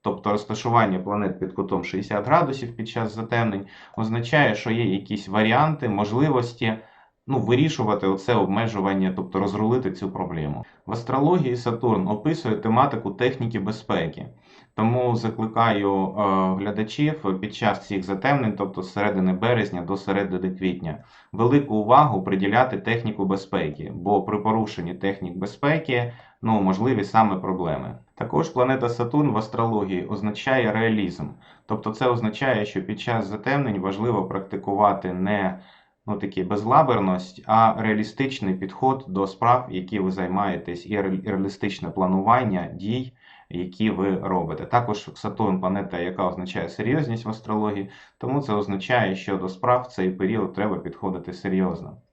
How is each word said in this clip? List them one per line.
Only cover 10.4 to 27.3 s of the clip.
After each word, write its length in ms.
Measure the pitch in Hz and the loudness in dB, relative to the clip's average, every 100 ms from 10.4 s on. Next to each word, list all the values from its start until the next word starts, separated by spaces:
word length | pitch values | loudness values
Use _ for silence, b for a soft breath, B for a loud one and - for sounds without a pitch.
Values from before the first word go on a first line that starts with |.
| 73 71 B B - | -4 -6 B B -8
В 60 | |
астрології 640 | 113 120 131 151 180 135 120 | -8 -2 2 4 4 2 0
Сатурн 520 | 120 113 123 101 92 | -2 0 2 2 0
описує 480 | 107 151 165 117 104 | 0 -2 -2 -2 -2
тематику 560 | 110 113 143 - 98 | 2 4 4 0 -6
техніки 480 | 95 123 131 117 107 | 0 0 2 -4 -2
безпеки. 680 | 98 110 - 101 80 - - B B B B - | -4 -6 -2 -2 -2 -6 -14 B B B B 0
Тому 400 | 113 123 123 117 | 2 4 2 2
закликаю, 920 | 113 113 110 113 113 101 101 98 95 | 0 -2 -2 2 4 4 2 2 0
е, 140 | 98 101 95 95 95 | 0 2 4 2 0
глядачів 840 | 101 101 107 - 151 151 98 92 | -2 -2 -4 0 0 2 -2 -2
під 140 | 101 - | -4 0
час 320 | 110 98 - | 0 0 -4
цих 160 | 98 | -6
затемнень, 520 | 90 95 131 143 113 98 | -4 -2 2 2 0 -2
тобто 240 | 95 - | -4 -4
з 120 | 92 | -6
середини 400 | 104 104 95 92 | -2 0 2 2
березня 480 | 90 113 120 98 90 | 2 2 2 0 -4
до 160 | 85 98 | -4 -4
середини 520 | - 98 98 92 92 | -2 -2 0 -2 -4
квітня, 540 | 92 92 85 82 76 B B B | -2 -2 -2 -6 -10 B B B
велику 440 | 98 120 143 139 107 | 2 4 4 4 0
увагу 480 | 107 131 147 98 | 8 8 8 2
приділяти 540 | 92 95 98 113 - 98 | 0 0 2 2 2 0
техніку 480 | 117 117 113 101 98 | -2 -2 -2 -2 0
безпеки, 680 | 95 - 95 76 73 73 80 | 0 -2 -4 -4 -6 -10 -6
бо 280 | 90 98 | 2 2
при 140 | 95 107 | 2 -2
порушенні 560 | 107 110 107 - 85 | 2 0 0 -4 -8
технік 440 | 90 98 95 90 90 | -2 -4 -2 -8 -6
безпеки, 760 | 92 - 143 156 151 120 120 B B B | -8 -2 0 0 0 -2 -2 B B B
ну, 200 | 113 110 | 0 2
можливі 420 | 95 92 123 113 | 2 2 2 2
саме 320 | 95 113 107 | 2 4 4